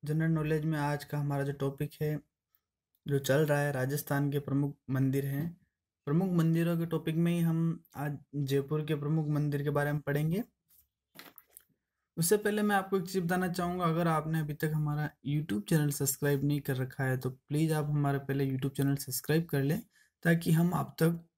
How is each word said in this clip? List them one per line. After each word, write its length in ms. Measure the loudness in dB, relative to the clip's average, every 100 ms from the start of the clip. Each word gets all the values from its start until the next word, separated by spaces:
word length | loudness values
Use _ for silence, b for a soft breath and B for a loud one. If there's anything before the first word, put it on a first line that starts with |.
| -2
जनरल 240 | 0 2
नॉलेज 360 | 2 2 0 0
में 140 | 0
आज 240 | 0 -2
का 160 | -4 -4
हमारा 240 | -2 -2
जो 80 | -2
टॉपिक 400 | -2 -4 -2 -8 -4
है, 200 | -4 -4 -8 _ _ _ _ _ _ _ 0
जो 120 | 0
चल 260 | 2 2 4
रहा 140 | 2
है, 120 | 2
राजस्थान 600 | 0 -2 -2 -2 0 0
के 80 | -2
प्रमुख 380 | 0 0 0 -4 -4
मंदिर 360 | 0 2 2 -2
हैं। 320 | -4 -6 -8 _ _ _ _ -2
प्रमुख 240 | 0 2
मंदिरों 480 | 2 4 2 2 0
के 80 | -2
टॉपिक 300 | -2 -2 0
में 160 | 2
ही 80 | 2
हम 440 | 2 2 0 -2 _ -8
आज 220 | -6 -6 -8 -6
जयपुर 500 | 0 0 0 -2 -2
के 100 | -2
प्रमुख 320 | 0 0 2
मंदिर 360 | 0 0 0
के 60 | 0
बारे 220 | 0 0
में 100 | -2
पढ़ेंगे। 420 | -2 0 0 -2 -4 _ _ _ _ _ _ -20 -20 -20 _ -20 _ _ _ _ _ -2
उससे 200 | 2 2
पहले 240 | 2 0
मैं 140 | 2 2
आपको 220 | 0 -2
एक 120 | -2
चीज़ 140 | -2
बताना 240 | 0 0 0
चाहूँगा, 380 | -2 -2 0 0
अगर 220 | 2 2
आपने 320 | 0 0 -4
अभी 140 | -4
तक 180 | -4 -2 0
हमारा 360 | -2 -2 -4 -6 -4
YouTube 420 | -2 -2 -6 0
चैनल 220 | 2 2
सब्सक्राइब 520 | 0 -2 0 0 2
नहीं 180 | 2 -2
कर 140 | -2 -4
रखा 280 | -4 -2
है, 140 | -2 0
तो 120 | -2
प्लीज़ 440 | -8 _ 0 2
आप 120 | 0 0
हमारा 340 | 0 2 0
पहले 320 | -2 0 0
YouTube 260 | 0 -4 0
चैनल 180 | 0 0
सब्सक्राइब 500 | -2 -8 0 -2 0
कर 160 | 0
लें, 200 | 0 0 -4 b b b
ताकि 280 | 2 2 4
हम 220 | 4 4
आप 220 | 0 -4 0
तक 260 | 0 0 -8